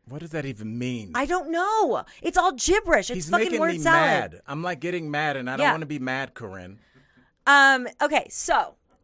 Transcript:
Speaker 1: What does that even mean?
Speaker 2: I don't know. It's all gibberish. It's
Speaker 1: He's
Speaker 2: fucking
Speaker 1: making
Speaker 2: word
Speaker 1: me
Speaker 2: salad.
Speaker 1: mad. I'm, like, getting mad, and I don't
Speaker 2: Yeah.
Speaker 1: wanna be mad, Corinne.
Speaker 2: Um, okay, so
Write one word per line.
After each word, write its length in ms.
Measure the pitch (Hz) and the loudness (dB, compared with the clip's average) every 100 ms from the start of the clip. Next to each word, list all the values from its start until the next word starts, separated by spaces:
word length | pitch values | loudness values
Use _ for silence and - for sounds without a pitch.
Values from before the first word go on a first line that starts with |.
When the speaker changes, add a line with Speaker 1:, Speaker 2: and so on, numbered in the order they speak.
| - | -16
Speaker 1:
What 140 | 143 | -14
does 100 | 165 | -8
that 160 | 156 139 | -8 -8
even 320 | 107 110 117 | -8 -8 -6
mean? 320 | 123 123 101 | -4 -6 -4
Speaker 2:
I 120 | 240 277 | -4 0
don't 240 | 359 294 | -2 -2
know. 540 | 339 381 440 330 165 - - | -2 0 2 2 0 -6 -8
It's 160 | - 359 | -2 2
all 140 | 349 | 0
gibberish. 580 | 254 - 403 440 269 185 | 0 0 0 4 2 2
It's 40 | 190 | -6
Speaker 1:
He's 120 | 156 | 0
Speaker 2:
fucking 180 | 349 381 | 0 2
Speaker 1:
making 140 | 330 | 2
Speaker 2:
word 120 | 330 | 0
Speaker 1:
me 60 | 349 | 2
Speaker 2:
salad. 520 | 320 330 320 302 - | 4 4 4 2 -2
Speaker 1:
mad. 100 | - - | -10 -10
I'm, 160 | 147 | -6
like, 180 | 175 147 | -6 -4
getting 300 | 165 175 156 | -4 -4 -4
mad, 260 | 147 151 135 | -2 -2 -2
and 140 | 123 | -4
I 60 | 139 | 0
don't 80 | 285 | 0
Speaker 2:
Yeah. 60 | |
Speaker 1:
wanna 120 | 160 | 0
be 140 | 151 147 | -4 -6
mad, 340 | 127 131 131 | -4 -4 -6
Corinne. 460 | - 107 95 90 98 _ _ _ _ _ _ - | -10 -14 -12 -14 -18 _ _ _ _ _ _ 4
Speaker 2:
Um, 400 | 285 277 262 240 - | 8 8 4 -2 -2
okay, 260 | 294 285 - | 0 0 -2
so 460 | - - 262 170 - _ _ | -6 0 0 0 -10 _ _